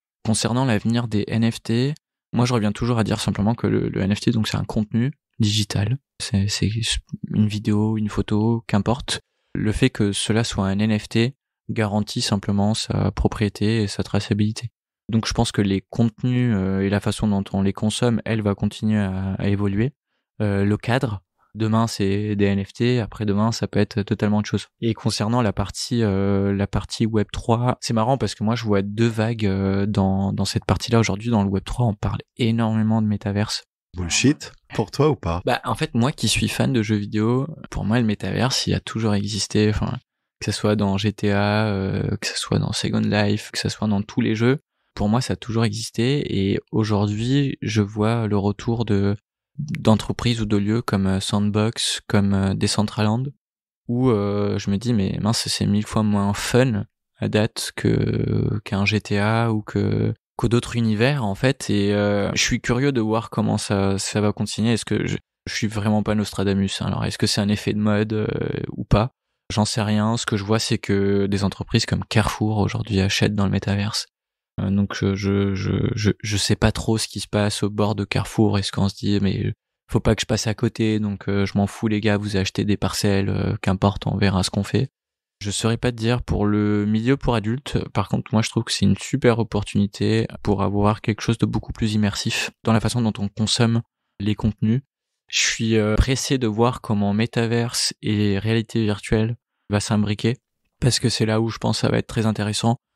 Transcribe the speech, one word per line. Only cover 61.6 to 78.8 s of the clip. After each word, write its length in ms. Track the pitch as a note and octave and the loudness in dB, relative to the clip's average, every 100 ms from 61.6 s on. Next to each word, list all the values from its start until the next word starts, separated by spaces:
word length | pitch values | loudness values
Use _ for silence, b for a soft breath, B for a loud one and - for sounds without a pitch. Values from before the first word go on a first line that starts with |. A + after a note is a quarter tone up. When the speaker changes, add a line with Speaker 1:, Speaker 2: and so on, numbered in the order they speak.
| - | 0
Speaker 1:
et, 240 | G2+ G2+ | 0 2
euh, 360 | G#2 G#2 G2+ F#2+ | 2 2 2 0
je 80 | G2 | 0
suis 180 | - B2 | 0 -2
curieux 320 | - A#2+ C#3+ | 0 0 2
de 80 | C3 | 0
voir 300 | A2 A2 A2 | 0 0 -2
comment 260 | - A2 G#2+ | -2 0 0
ça, 420 | - G2+ G2 G2 | 0 0 2 0
ça 220 | - G#2+ | -2 0
va 120 | G#2 | 0
continuer. 400 | - G#2 - A2 | 0 -4 0 0
Est-ce 120 | A2+ | 0
que 220 | - G#2+ F2 | 0 -2 -2
je, 100 | - _ _ - | -4 _ _ -8
je 80 | |
suis 120 | - A2 | -4 -4
vraiment 360 | G#2+ G#2+ G#2+ | -2 0 2
pas 120 | G#2 | 2
Nostradamus, 640 | G#2+ G2+ - G2 G2 G2 - | 0 -2 -2 0 2 0 -2
hein. 60 | - | -4
Alors 180 | F#2+ A2 | -2 -4
est-ce 100 | - | -2
que 100 | G#2+ | -2
c'est 140 | - | 0
un 80 | G2+ | 0
effet 240 | G#2 - | 0 0
de 60 | G#2+ | -2
mode, 340 | G#2+ G#2 G#2+ | 0 0 0
euh, 140 | G#2+ G#2+ - - - - | -2 -2 -2 -4 -4 -6
ou 120 | - | -6
pas ? 280 | - G#2 A#2 _ _ _ - | 0 2 2 _ _ _ -6
J'en 140 | - | 0
sais 160 | G#2+ - | 0 0
rien. 360 | G#2 G#2+ G#2+ A#2 | 0 2 2 0
Ce 100 | - | -2
que 100 | G#2+ | -2
je 80 | |
vois, 140 | G2 A2+ | 0 0
c'est 180 | - A2 | 2 -2
que 500 | - G2 G2 G2+ G2 | 0 2 4 2 2
des 180 | G2 | 2
entreprises 420 | G2 - - A#2 - | 0 -2 0 0 0
comme 180 | - | -2
Carrefour 540 | - - G#2 - A2 G#2+ | 0 0 2 0 0 2
aujourd'hui 420 | G2 A2 G#2+ F#2+ | 0 0 -2 0
achètent 340 | G2 - G#2+ | 2 2 2
dans 120 | G#2 G2+ | 2 2
le 40 | |
métaverse. 580 | G2 G#2 G2+ G2+ - - _ _ _ _ - | 0 0 -2 -2 -4 -8 _ _ _ _ -6
Euh, 100 | G2 | 0
donc 240 | G2 G2 | 2 0
je, 200 | - G2 | 0 0
je, 400 | G2 G2 G2+ G2 | 0 2 2 2
je, 180 | G2 G2 F#2+ - | 0 -2 0 0
je, 160 | G#2+ G#2 - | 0 0 0
je 140 | A2 G#2 | -2 -2
sais 200 | - G#2+ | 0 2
pas 160 | A2 | 2
trop 260 | - - A2 | 0 0 -2
ce 100 | - | -2
qui 120 | G#2+ | -8
se 80 | - | -4
passe 340 | G#2 G#2 - | 0 0 0
au 80 | G2+ | -4
bord 240 | G#2 G#2+ | 0 0
de 100 | G#2 | 0
Carrefour. 540 | G2+ - G#2 - G#2+ G2+ | -2 -2 -2 2 4 4
Est-ce 140 | G2 | -2
qu'on 180 | - | -2